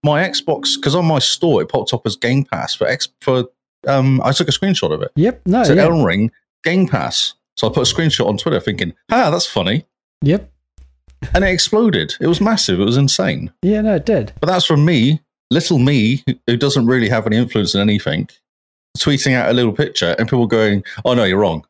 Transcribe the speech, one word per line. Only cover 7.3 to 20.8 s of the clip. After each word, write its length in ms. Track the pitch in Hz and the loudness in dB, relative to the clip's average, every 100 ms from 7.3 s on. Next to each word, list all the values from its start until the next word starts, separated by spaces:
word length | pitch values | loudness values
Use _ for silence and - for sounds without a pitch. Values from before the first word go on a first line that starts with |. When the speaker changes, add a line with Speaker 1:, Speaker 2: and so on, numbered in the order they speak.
| - _ - | -8 _ -4
Speaker 1:
So 120 | 110 | -2
I 40 | |
put 180 | - 120 | 0 0
a 40 | |
screenshot 320 | - 160 - 92 | 0 0 0 -2
on 100 | 98 | -2
Twitter 220 | - 151 | -2 -2
thinking, 320 | - 98 85 - _ | -2 -4 -6 -8 _
"Ah, 200 | 226 202 | 0 2
that's 160 | 170 - | 0 -2
funny." 380 | - 87 123 - _ _ _ | -2 -2 -2 -6 _ _ _
Speaker 2:
Yep. 280 | 143 196 - _ _ - - _ _ - - | 0 0 -4 _ _ -20 -20 _ _ -16 -2
Speaker 1:
And 100 | 175 | 0
it 40 | 196 | 2
exploded. 680 | 180 - 214 226 107 78 - | 0 0 2 2 0 -4 -4
It 60 | 156 | -2
was 120 | 170 | 0
massive. 400 | 208 220 - 90 | 0 0 0 0
It 40 | |
was 120 | 101 123 | 2 2
insane. 540 | 135 - - 139 - _ | 0 0 -2 -4 -8 _
Speaker 2:
Yeah, 180 | 180 214 | -2 0
no, 120 | 214 180 | 0 0
it 100 | 190 | 0
did. 260 | 196 117 - | -2 -2 -4
Speaker 1:
But 60 | - | -2
that's 160 | 185 | 0
from 200 | - 151 156 | 2 2 4
me, 340 | 156 120 156 _ _ _ | 4 2 0 _ _ _
little 280 | 143 156 151 | -2 0 2
me, 440 | 127 143 107 135 - | 2 2 2 0 -4
who, 80 | 123 - | -4 -2
who 100 | 120 | 0
doesn't 300 | 139 139 117 | 0 2 2
really 220 | 127 113 | 2 2
have 160 | 117 107 | 0 0
any 100 | 110 | 0
influence 380 | 120 107 98 | 0 -2 -2
in 60 | 101 | 0
anything, 460 | 104 104 - 76 - _ _ _ _ _ _ - | 0 0 -2 -4 -6 _ _ _ _ _ _ -4
tweeting 360 | - 139 139 | -2 0 0
out 160 | 127 73 | 0 2
a 20 | |
little 200 | 123 120 | 2 0
picture 420 | 104 - - 85 - | 0 -4 -2 -2 -2
and 80 | 113 | 0
people 180 | 127 117 | 0 2
going, 360 | 113 110 101 | 2 2 0